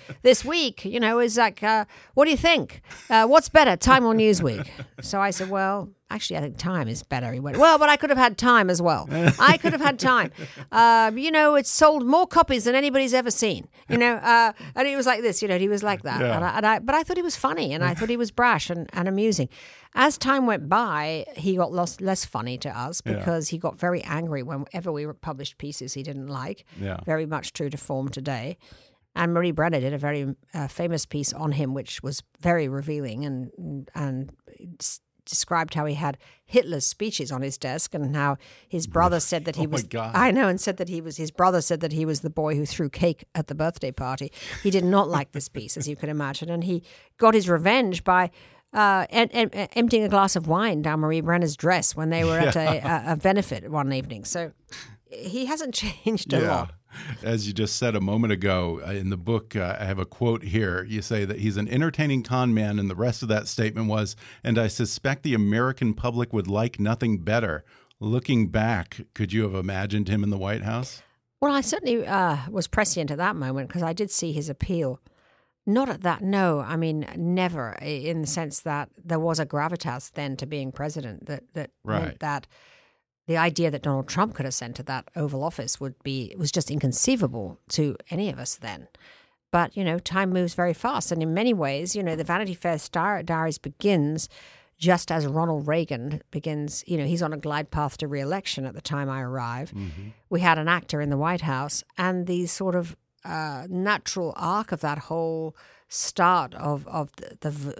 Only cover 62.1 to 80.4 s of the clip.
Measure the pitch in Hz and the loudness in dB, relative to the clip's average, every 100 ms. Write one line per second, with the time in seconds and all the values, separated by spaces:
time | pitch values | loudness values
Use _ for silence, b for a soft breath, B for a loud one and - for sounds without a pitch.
62.1 | 131 113 127 123 110 107 104 98 87 120 | 0 0 0 2 2 0 0 -2 -2 -2
63.1 | 113 113 107 - - 107 107 110 110 101 | -2 -2 -2 -2 -2 -2 -2 -2 -2 -2
64.1 | - B B - 117 110 - 113 - 135 | -6 B B 0 2 0 0 -4 -2 -4
65.1 | 139 151 113 101 113 127 127 120 107 123 | -2 0 2 2 2 0 0 -2 0 -2
66.1 | 120 117 110 92 101 117 - 104 113 117 | -2 -2 -2 0 0 0 0 -2 0 0
67.1 | 101 85 117 107 76 b b b b 107 | 0 0 0 0 -4 b b b b -2
68.1 | 123 - 120 101 110 113 104 - - - | -2 2 2 2 2 2 0 -4 -10 -12
69.1 | - 101 110 104 95 92 95 98 104 95 | -4 -2 0 0 -2 -4 -4 -2 -2 0
70.1 | 107 101 98 95 107 101 117 127 - b | 0 0 -2 -2 -4 -4 -4 -6 -12 b
71.1 | b _ _ 285 277 - 403 294 233 - | b _ _ 0 2 0 -2 0 -2 0
72.1 | 196 180 143 135 208 - - 202 180 147 | 0 2 0 -4 -6 -2 0 0 0 -4
73.1 | 147 185 175 131 135 127 175 165 175 202 | -2 -2 -2 -4 -6 -6 -4 -4 -2 -4
74.1 | - 170 151 151 139 - 170 135 123 b | -2 -4 -4 -6 -6 -4 -2 -2 -6 b
75.1 | b b b b b - 226 269 180 180 | b b b b b 0 0 0 -2 -2
76.1 | 160 190 196 185 147 117 165 160 151 - | -2 0 2 2 2 -2 -2 -2 -2 -6
77.1 | 170 170 180 180 160 117 - 143 143 151 | -4 -2 0 0 -2 -8 -8 -8 -6 -4
78.1 | 160 151 175 156 - 160 147 - - 170 | -4 -4 -4 -4 -6 -4 -6 -6 -12 -4
79.1 | 165 165 160 147 147 156 175 160 123 - | -2 0 0 -2 -2 -2 -4 -6 -8 -10
80.1 | - 143 131 | -8 -6 -6